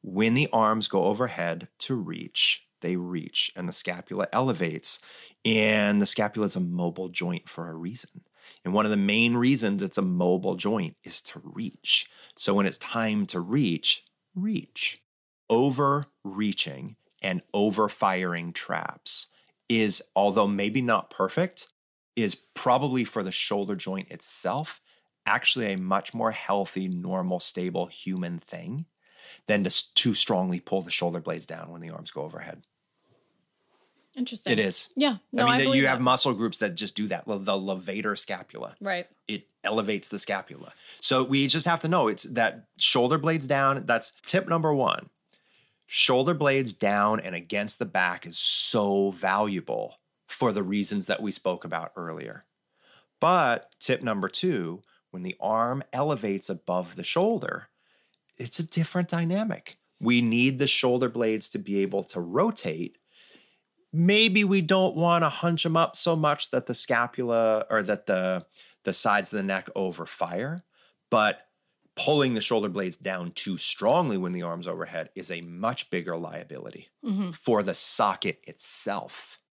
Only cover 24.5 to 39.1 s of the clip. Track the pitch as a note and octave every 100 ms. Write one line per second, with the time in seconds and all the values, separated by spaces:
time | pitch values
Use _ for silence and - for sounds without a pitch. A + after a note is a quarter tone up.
24.5 | B2 D#3 - _ _ _ _ - A2+ -
25.5 | B2+ G#2+ G2 F#2 G2 - A2+ A2+ A2 -
26.5 | G2+ F#2+ F#2+ F#2+ F2+ F2+ F#2 F#2 F2+ -
27.5 | - F2+ F2 F2+ - - F#2 F2 E2+ -
28.5 | E2+ E2+ C3+ E3 _ _ _ - - -
29.5 | G#2 G2 - - - A#2+ G2+ - F#2+ F#2
30.5 | F2+ - F#2+ E2+ - F2 E2+ E2 D#2+ -
31.5 | D#2+ E2 E2 E2 D#2+ E2 - D2+ E2 E2
32.5 | E2 _ _ _ _ _ _ _ _ _
33.5 | _ _ _ _ _ _ C4+ B3 A3 -
34.5 | G#3+ G2 F3+ - - C#4+ G#3 _ A3+ A#3+
35.5 | A#3+ C3+ C3+ C3+ C3 B2+ B2+ C#3 G#2+ A2+
36.5 | - G#2+ F2 G#2 - G#2 F2+ - G2+ G2
37.5 | G2 F#2+ F#2 F2+ G2 G#2+ G2 - F#2 F2+
38.5 | - - - G3+ F3+ F3